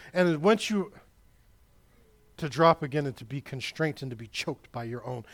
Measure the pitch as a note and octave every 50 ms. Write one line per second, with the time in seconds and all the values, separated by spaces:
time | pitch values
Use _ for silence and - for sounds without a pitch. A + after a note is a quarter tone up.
0 | - - - F3+ F3+ F3 E3 D3 D#3 G3+ A3+ A3 - - G#3+ G3+ F3 - - -
1 | - _ _ _ _ _ _ _ _ _ _ _ _ _ _ _ _ _ _ _
2 | _ _ _ _ _ _ _ - E3 D3 A#2 C#3 E3 E3 E3 - D#3 C3+ B2 D3+
3 | C#3+ C#3 A#2 - B2 A2 C3 C#3+ - - - C3 - - - - D#3+ D#3 C#3 -
4 | D3+ C3 A#2+ A2 A#2+ G#2+ - - - - C#3 - - - - A#2+ A#2 A2+ A#2+ A#2+
5 | - B2+ B2+ A#2+ G#2+ -